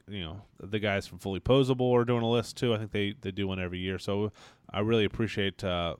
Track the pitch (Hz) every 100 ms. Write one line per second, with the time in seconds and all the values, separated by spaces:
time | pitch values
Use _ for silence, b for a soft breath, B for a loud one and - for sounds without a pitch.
0 | - 101 82 98 - - 95 107 104 98
1 | - 90 98 95 - 131 131 131 127 123
2 | 117 120 117 120 113 - 123 110 107 104
3 | 101 101 98 95 98 95 90 90 92 92
4 | - 101 104 B B B - 95 107 117
5 | 98 - 110 - 98 - 95 87 85 -